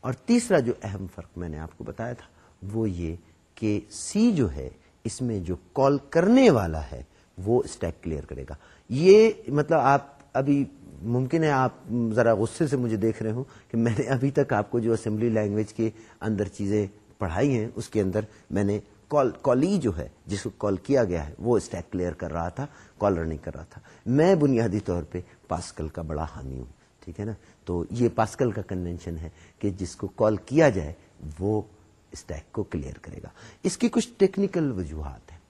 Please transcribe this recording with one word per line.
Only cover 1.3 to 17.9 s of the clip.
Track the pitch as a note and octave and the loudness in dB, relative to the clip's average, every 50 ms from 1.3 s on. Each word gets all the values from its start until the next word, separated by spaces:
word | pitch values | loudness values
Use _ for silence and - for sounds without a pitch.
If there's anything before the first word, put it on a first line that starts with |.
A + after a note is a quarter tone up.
| _ | _
میں | E2+ F2 E2+ | -10 -8 -8
نے | D2+ D#2 | -8 -8
آپ | D#2+ D#2+ - | -10 -12 -12
کو | _ - | _ -12
بتایا | - F2 - A2+ A#2+ B2 | -12 -8 -8 -8 -8 -8
تھا | - - - _ _ _ _ _ _ F#2+ G2 G2+ | -12 -14 -20 _ _ _ _ _ _ -14 -6 -4
وہ | A2+ A2 G#2+ | -2 -2 -2
یہ | F#2 F2 F2 D#2+ E2 E2+ - _ _ _ _ _ _ | -2 -2 -4 -6 -6 -8 -12 _ _ _ _ _ _
کہ | - A2 G#2+ G#2 G2+ - - | -4 -2 -2 -2 -2 -4 -8
سی | - - - - - G3+ A3 A#3+ | -14 -14 -12 -6 0 2 2 2
جو | G#3+ D#3+ B2 F2 C#2 | 4 2 0 0 -2
ہے | C#2+ C2 B1+ - - _ _ _ _ _ | -6 -10 -10 -12 -16 _ _ _ _ _
اس | A2+ - - | -10 -6 -4
میں | C3 A#2+ A2+ G2+ | -4 -4 -4 -4
جو | F2 E2 F#2 E2+ _ _ _ | -4 -6 -6 -8 _ _ _
کال | - C3+ C3+ C#3+ C#3 - - | 2 4 4 4 2 -2 0
کرنے | - E3 E3+ G3 A#3+ C4 C4+ A#3 | 2 2 4 6 6 8 8 8
والا | D#3 A2+ G2 E2 D#2+ D#2 C#2+ C2 | 6 6 2 0 -2 -4 -6 -8
ہے | C#2 B1 B1+ _ _ _ _ _ _ | -10 -14 -14 _ _ _ _ _ _
وہ | - F#2 G2 A#2+ B2 - | -8 -2 2 2 2 2
اسٹیک | - - - - E2+ E2 - - | 0 -6 -6 -6 -6 -6 -8 -8
کلیئر | E2 D#2+ C#2+ C#2 | -8 -8 -8 -8
کرے | - C#2+ B1+ C2+ - | -12 -12 -14 -12 -14
گا۔ | D2+ - - - - _ _ _ | -14 -18 -18 -20 -20 _ _ _
یہ | A#2 C3 E3 F#3+ G3 G#3+ A3 A3+ G#3 - - | -2 4 8 10 10 10 10 8 4 0 -8
مطلب | - C3+ D3 D3 D3 E3+ D#3 | -2 0 0 2 2 2 4
آپ | A#2+ C3 C#3 C#3 - - - - - _ _ | 4 4 4 4 2 -4 -20 -20 -20 _ _
ابھی | C3 C#3 C#3 C#3+ C#3 C#3 - - - - - - C#2 | -2 2 2 2 2 2 -2 -6 -20 -20 -20 -18 -10
ممکن | D#2 A2+ A#2+ B2 C3 B2+ D#3+ E3 D#3+ | -4 -2 0 0 0 0 0 2 2
ہے | D3+ | 2
آپ | C#3+ C3 C3 B2 - - - - A2+ A#2+ A#2 A2+ G#2+ | 4 2 2 0 -2 -6 -10 -4 -2 -2 0 0 2
ذرا | A2+ A#2 A2+ A2+ | 4 4 4 4
غصے | G2 A2 A2+ - - E3+ | 4 2 -2 0 -2 -2
سے | C#3 C#3 | 0 0
مجھے | C3 B2 A#2+ A2 | 0 0 0 0
دیکھ | G#2 G2+ A2+ G#2+ - A2 | 0 0 0 -2 -2 -4
رہے | A2 | -4
ہوں | G#2+ B2 C3+ - - - - _ | -4 -4 -8 -10 -14 -20 -16 _
کہ | - | -2
میں | A2+ A#2 A#2 A2 - | 0 2 2 2 0
نے | C3 | 0
ابھی | G#2+ C3+ A#2+ C3 C#3 | 0 0 0 0 0
تک | C3+ - C#3 - B2+ | 2 2 2 2 2
آپ | G#2 G#2 - | 0 0 0
کو | - A#2+ | -2 -2
جو | A2 A#2 A2+ | 0 0 0
اسمبلی | G#2+ - A2+ G#2+ G#2+ A2+ A#2+ | 0 -2 -4 -2 0 0 0
لینگویج | A2 A2 G#2+ G#2 G2+ G#2+ A2 G#2 - | 0 0 0 0 -2 -2 -4 -4 -4
کے | - A2+ A2+ G#2+ - - - - _ | -4 -4 -4 -4 -8 -20 -20 -18 _
اندر | - A2+ A2 G2 G#2 | -4 -4 -2 -2 -2
چیزیں | G2 - - G#2 G2 G#2 G#2+ G#2 F#2+ - - _ _ _ | -4 -4 -6 -4 0 0 0 0 -2 -6 -16 _ _ _
پڑھائی | _ G#2+ F2+ D#2+ F#2+ C3 D3 C3+ | _ -6 -4 0 0 0 2 2
ہیں | A#2 G#2+ - - | 0 -2 -4 -8
اس | - - | -12 -12
کے | - | -4